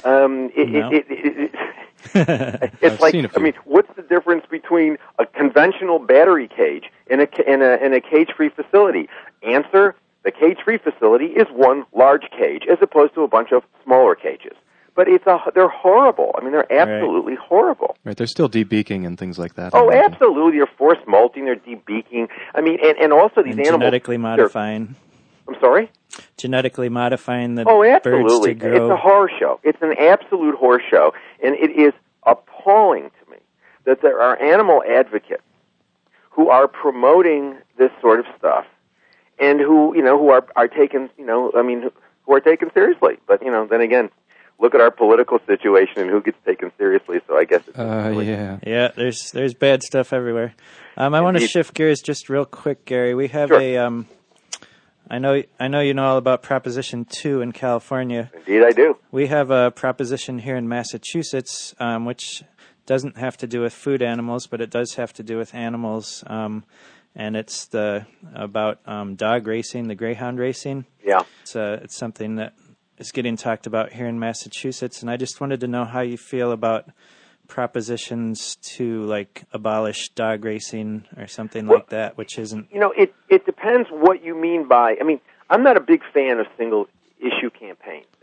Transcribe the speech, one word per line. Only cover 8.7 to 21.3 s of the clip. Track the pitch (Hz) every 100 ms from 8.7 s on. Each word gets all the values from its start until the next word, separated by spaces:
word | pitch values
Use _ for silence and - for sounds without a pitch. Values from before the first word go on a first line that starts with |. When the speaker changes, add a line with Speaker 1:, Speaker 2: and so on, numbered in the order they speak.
| 196 196 101 76 - - _
Speaker 1:
Answer, | 110 131 147 190 202 - _ _
the | 98
cage-free | - 160 180 - 226
facility | 156 - 110 120 165
is | 220 190
one | 127 131 139 120
large | 117 131 147 -
cage | - 82 76 -
as | 175
opposed | 196 156 147 -
to |
a | 143
bunch | 113 117
of | 127 - _
smaller | 131 127 117 85
cages. | 76 67 - - _ _ _
But | - 185
it's | 185 196
a, | 175 - 185
they're | 185
horrible. | - 180 214 269 - - -
I |
mean, | 131
they're | 151 -
Speaker 2:
Right. | 135 185
Speaker 1:
absolutely | 107 170 82 - 127
horrible. | - 185 370 - - -
Speaker 3:
Right, | - 101
they're | 117
still | - 143
debeaking | 113 101 107 101 98 90
and | 87
things | 92 87
like | 85 -
that, | 90
Speaker 1:
Oh, | - 466
Speaker 3:
I |
imagine. | - 403
Speaker 1:
absolutely. | - - 143 165 151
They're | 139 -
force | 147 160 107
molting, | 98 120